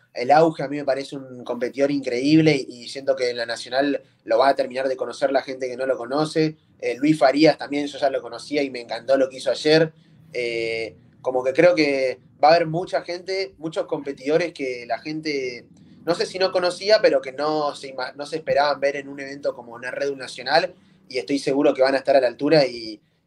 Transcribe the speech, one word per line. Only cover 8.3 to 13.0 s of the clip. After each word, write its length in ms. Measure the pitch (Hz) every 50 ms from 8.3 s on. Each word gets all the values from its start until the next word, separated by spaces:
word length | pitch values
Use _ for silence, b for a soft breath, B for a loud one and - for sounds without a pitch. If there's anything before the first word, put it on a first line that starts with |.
| 120 113 - - 143 147 143
y 60 | 135
me 120 | 127 123
encantó 360 | 120 107 113 117 117 120 135 135
lo 100 | 135 -
que 100 | - 131
hizo 140 | - 131
ayer. 420 | 117 - - 151 156 160 160 160 b b b b b b - - -
Eh, 640 | 127 120 117 117 117 113 113 113 113 113 104 - - _ _ _ _
como 220 | - 127 131 127 127
que 100 | 131 127
creo 220 | 170 165 180 175
que 440 | 156 151 143 139 135 135 127 120 - _ _ _ _ -
va 60 | 147
a 60 | 165
haber 120 | 170 170 160
mucha 340 | 156 165 190 175 - 170